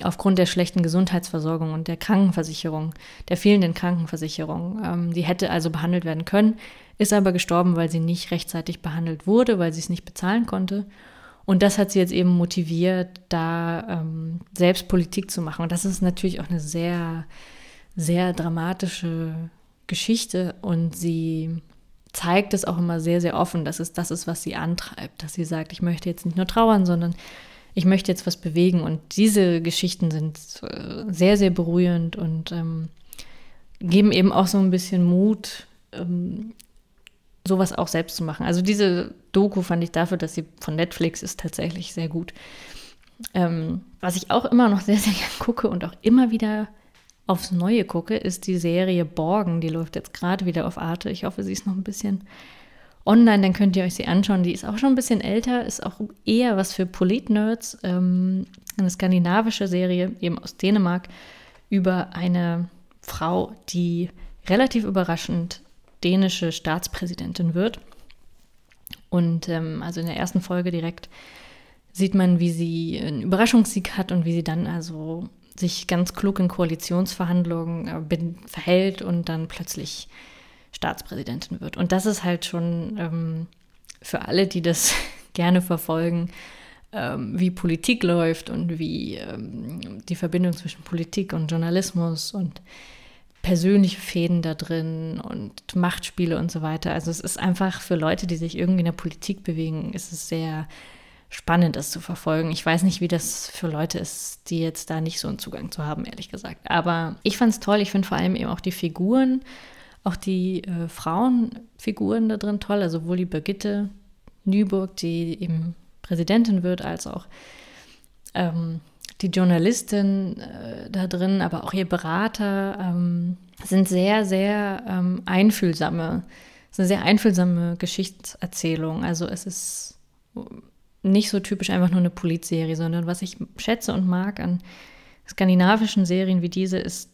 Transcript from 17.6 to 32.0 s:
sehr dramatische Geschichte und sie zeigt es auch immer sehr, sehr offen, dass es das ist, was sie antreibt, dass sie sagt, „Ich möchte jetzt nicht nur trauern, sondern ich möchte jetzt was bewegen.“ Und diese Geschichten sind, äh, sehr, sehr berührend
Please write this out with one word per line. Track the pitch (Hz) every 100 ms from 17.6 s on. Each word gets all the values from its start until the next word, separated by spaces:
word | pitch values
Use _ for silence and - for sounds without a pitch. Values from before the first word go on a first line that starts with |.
| - - - -
sehr | 160 175 180
dramatische | 175 165 165 170 185 180 - 170 165 160 160 165 - _ _ -
Geschichte | 175 - 226 - 180 180 -
und | 196 165 165 -
sie | 170 165 160 160 160 165 - - _ - _
zeigt | - 175 185 202
es | 196
auch | - 170
immer | 175 170
sehr, | 160 175
sehr | 175 -
offen, | 175 170 156
dass | 165
es | 165
das | - 170
ist, | 175 -
was | 165
sie | - -
antreibt, | 160 175 - - - -
dass | 156
sie | - 160
sagt, | 165 156
„Ich | -
möchte | 175 165 180
jetzt | 170 175
nicht | 170
nur | 185
trauern, | 226 226 214 180
sondern | 170 170 175 - - - - -
ich | - 175
möchte | 190 190
jetzt | 180 -
was | -
bewegen.“ | 170 160 180 175
Und | 160 160 - -
diese | 214 208 185 170
Geschichten | 165 - 180 - 165
sind, | 156 156 151 - -
äh, | - - - 220 220
sehr, | 165 185 202
sehr | 196
berührend | 180 165 175 180 170